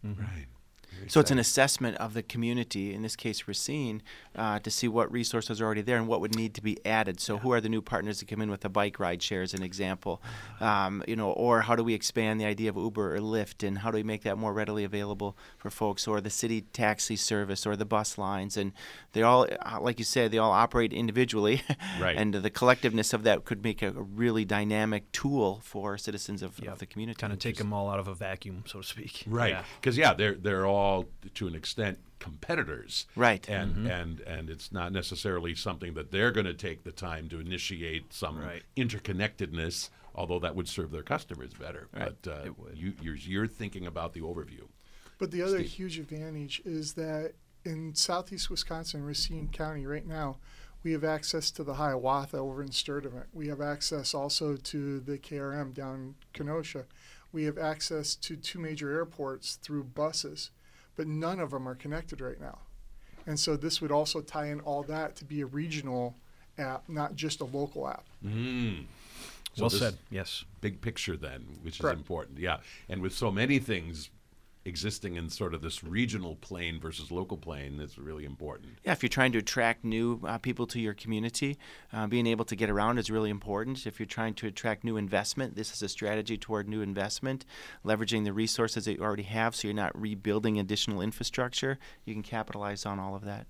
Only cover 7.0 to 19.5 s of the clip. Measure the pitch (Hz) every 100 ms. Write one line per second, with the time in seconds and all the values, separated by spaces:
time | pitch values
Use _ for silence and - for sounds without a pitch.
7 | 104 90 - 104 127 120 107 110 104 113
8 | 101 104 98 107 107 98 104 98 101 -
9 | 92 87 - 95 92 95 92 92 95 92
10 | - 85 - - - - 110 104 95 98
11 | - 113 104 - 120 117 107 117 117 110
12 | - - 110 110 107 104 110 98 104 107
13 | 98 82 107 110 101 - 101 98 110 110
14 | 107 107 110 101 110 101 104 107 101 101
15 | 101 101 101 98 - - 117 - 107 101
16 | - 104 101 - 117 113 98 - 110 107
17 | - 107 - 107 101 98 107 104 101 107
18 | 107 - 98 98 98 101 98 - - -
19 | - - 113 127 123